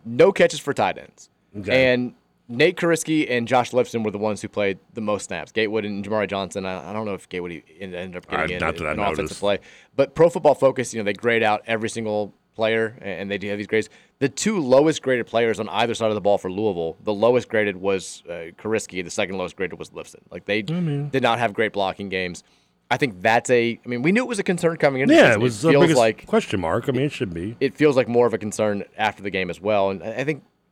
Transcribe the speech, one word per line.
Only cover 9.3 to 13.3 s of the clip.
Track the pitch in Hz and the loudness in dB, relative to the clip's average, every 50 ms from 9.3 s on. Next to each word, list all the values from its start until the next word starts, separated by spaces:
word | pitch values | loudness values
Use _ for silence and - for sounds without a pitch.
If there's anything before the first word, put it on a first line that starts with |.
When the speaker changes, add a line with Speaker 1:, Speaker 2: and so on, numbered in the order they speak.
| - - | -8 -4
Speaker 1:
play. | 98 101 101 92 - - - - _ _ _ | -2 -2 -2 -2 -6 -12 -20 -20 _ _ _
But | - 139 135 - | -2 -2 0 2
Pro | - 165 170 | 4 4 4
Football | - 185 156 147 135 | 4 4 4 4 4
Focus, | - 139 131 113 - 117 - - | 6 4 2 2 0 -4 -6 -6
you | 113 | -4
know, | 101 | -4
they | 101 | -4
grade | 104 95 - 117 117 113 | -4 -2 0 0 2 4
out | 110 107 107 - - | 4 2 2 0 0
every | 113 117 107 113 110 | -2 -4 -2 -2 -4
single | - 120 113 107 107 104 104 98 - _ _ _ _ | -6 -6 -4 -2 -2 -2 -4 -6 -10 _ _ _ _
player, | - 113 110 113 113 113 107 120 135 | -2 0 2 2 0 0 -2 -6 -10
a-, | - | -10
and | 98 92 78 101 98 | -10 -8 -8 -6 -6